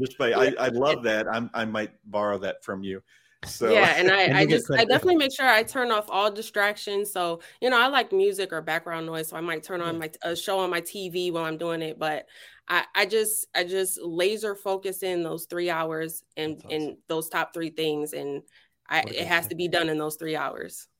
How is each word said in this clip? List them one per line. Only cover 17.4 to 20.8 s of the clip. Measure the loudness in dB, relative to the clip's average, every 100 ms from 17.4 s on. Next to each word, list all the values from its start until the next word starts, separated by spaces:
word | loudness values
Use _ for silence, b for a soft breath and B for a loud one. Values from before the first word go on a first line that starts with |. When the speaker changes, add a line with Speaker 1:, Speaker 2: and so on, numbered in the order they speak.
| -2
Speaker 2:
three | -4 -6
things, | -2 -2 0 -4
and | -6 -6 -8 -10 b b b -2
I, | -2
Speaker 3:
What | 0
a | -4
Speaker 2:
it |
Speaker 3:
good | 0
Speaker 2:
has | 0 0
Speaker 3:
tip. |
Speaker 2:
to | -4
be | 0
done | 0 2
in | 0
those | -2 -6
three | -6 -4
hours. | -4 -6 -12 -14